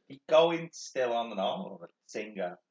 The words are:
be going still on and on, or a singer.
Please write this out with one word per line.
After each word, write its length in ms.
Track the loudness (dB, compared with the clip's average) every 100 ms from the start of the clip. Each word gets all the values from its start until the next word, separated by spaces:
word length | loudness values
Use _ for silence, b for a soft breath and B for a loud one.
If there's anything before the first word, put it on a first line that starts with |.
| -20
be 120 | -20 4
going 400 | 6 6 2 -6
still 420 | -14 -8 -2 0
on 180 | 0 -2
and 80 | -2
on, 220 | -2 -2 -8
or 140 | -14 -18
a 20 | _ _
singer. 500 | -10 -8 -6 -8 -8 _